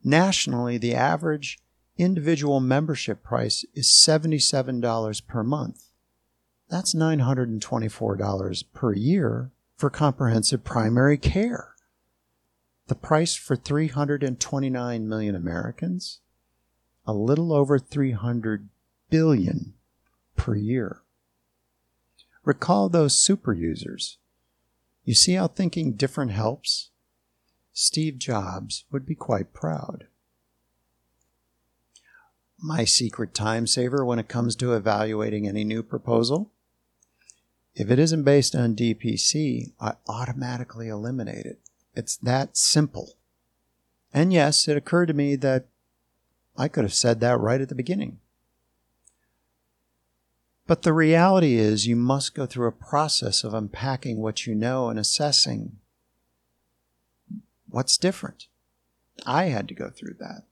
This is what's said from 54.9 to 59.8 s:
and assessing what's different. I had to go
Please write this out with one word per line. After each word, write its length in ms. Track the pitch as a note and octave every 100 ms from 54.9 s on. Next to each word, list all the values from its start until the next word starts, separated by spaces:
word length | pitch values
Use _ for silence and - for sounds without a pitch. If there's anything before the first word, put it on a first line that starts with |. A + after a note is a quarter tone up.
and 80 | A2
assessing 760 | G#2 - D3 C#3 - A2+ A2 - _ _ _ _ _ _ _ _ _ _ _ _ _ _ _ G#3+ _ _ _
what's 300 | A#2+ C3 -
different. 500 | F3+ F#3+ - - - _ _ _ _ _ _ - -
I 180 | C3+ F#3
had 220 | A#2 -
to 80 |
go 140 | -